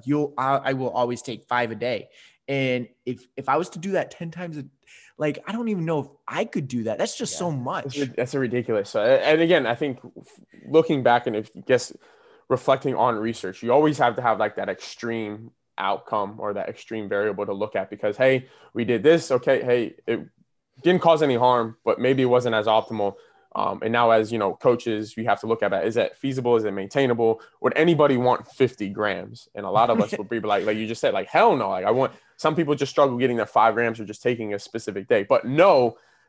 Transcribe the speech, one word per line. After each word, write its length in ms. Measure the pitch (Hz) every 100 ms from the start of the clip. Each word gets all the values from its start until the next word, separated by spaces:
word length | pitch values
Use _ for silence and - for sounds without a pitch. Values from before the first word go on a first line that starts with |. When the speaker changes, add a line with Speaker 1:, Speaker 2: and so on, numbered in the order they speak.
Speaker 1:
you'll, 300 | 123 147 143 143
I, 200 | 131 139
I 160 | 127
will 160 | 135 127
always 320 | 123 123 120
take 220 | - 107
five 260 | - 123 117
a 40 |
day. 360 | 107 120 110 - _ - _ -
And 380 | 139 131 123 113 _ -
if, 200 | 123 _
if 140 | - 135
I 80 | 147
was 140 | 175
to 80 | 175
do 140 | 190
that 180 | 185 -
ten 200 | - 170
times 280 | 170 175 151
a, 80 | 139 _ _ - _ -
like, 260 | 151 147 -
I 60 |
don't 180 | 226 233
even 160 | 196 160
know 140 | 156
if 80 | - _ -
I 160 | 156
could 240 | 226 190 135
do 140 | 123
that. 160 | 110 107
That's 180 | 165 -
just 160 | 233
Speaker 2:
Yeah. 60 | -
Speaker 1:
so 120 | 175
Speaker 2:
That's 140 | 139
Speaker 1:
much. 320 | 123 175 139 143
Speaker 2:
ri-, 180 | 135
that's 200 | - 127
a 40 | 139
ridiculous. 520 | 123 123 117 107 98
So, 120 | 110
a-, 180 | 110 131
and 200 | 123 156
again, 260 | 165 170 117
I 80 |
think 260 | 120 147 123
f-, 360 | - - - _ _ - -
looking 340 | 156 - 143
back 240 | 120 120 120
and 80 |
if, 160 | 107 110 -
guess 300 | - 123 - - _ _ _ _ -
reflecting 440 | 127 - 127 139
on 220 | 123 123 110
research, 460 | 110 113 92 95
you 100 | 117
always 240 | 135 151 147
have 200 | 120 117
to 60 |
have, 160 | 120 104
like, 180 | 107 -
that 120 | 95
extreme 800 | 92 - - 117 113 104 104 113 _ _ -
outcome 600 | 98 101 - 107 101 110
or 160 | 104
that 140 | 101 90
extreme 400 | - - 110 101
variable 360 | 101 107 98
to 80 | 104
look 220 | 98 104
at 160 | 101 95
because, 260 | 101 107 101
hey, 300 | 131 131 131 _ -
we 100 | 113
did 180 | 113 117
this. 300 | 147 165 -
Okay. 280 | 127 147 131
Hey, 360 | 127 123 107 - -
it 140 | 110 78 _ _ _ _ _
didn't 180 | 160 180
cause 180 | 165 156
any 140 | 147
harm, 420 | 117 123 123 113 -
but 140 | 113 -
maybe 240 | 123 135
it 40 | 127
wasn't 280 | 123 120
as 120 | 110 107
optimal. 500 | 110 - 110 101 - _ _ _ -
Um, 240 | 98 98
and 100 | 110
now 200 | 120 117
as, 180 | 113 110
you 80 | 113
know, 160 | 98
coaches, 640 | 82 131 117 117 107 107 -
you 80 |
have 160 | 107 104
to 80 | 110
look 160 | 113
at 80 | 101
that. 120 | 95
Is 120 | 104 117
that 200 | 95 -
feasible? 380 | 135 131 120
Is 80 | 117
it 80 | 107
maintainable? 720 | 98 98 143 131 117 113 113 - _
Would 120 | -
anybody 420 | - 170 151 143 123
want 300 | 123 120 -
fifty 420 | - 127 - 101
grams? 600 | 101 104 92 101 117 - 104
And 100 | 98
a 40 |
lot 200 | 104 120
of 100 | 113
us 120 | 104
Speaker 1:
<laughs> 40 | -
Speaker 2:
would 100 | 95
be 100 | 117
like, 260 | 104 101
like 120 | 101 107
you 100 | 110
just 140 | 113
said, 120 | 131
like, 140 | 98 98
hell 300 | 160 226 147
no. 140 | 98
Like, 140 | 95
I 60 | 98
want, 220 | 123 131 - _ -
some 180 | 156
people 220 | 156 151 147
just 160 | 139
struggle 260 | - 143 123
getting 200 | 127 117
that 120 | 104
five 240 | 117 113
grams 240 | 110 117 113
or 60 |
just 180 | 104 107
taking 320 | 123 117 107
a 60 | 101
specific 480 | - - - 98 98
day, 160 | 110
but 200 | 95 131
know 540 | 117 147 196 143 120 - _ _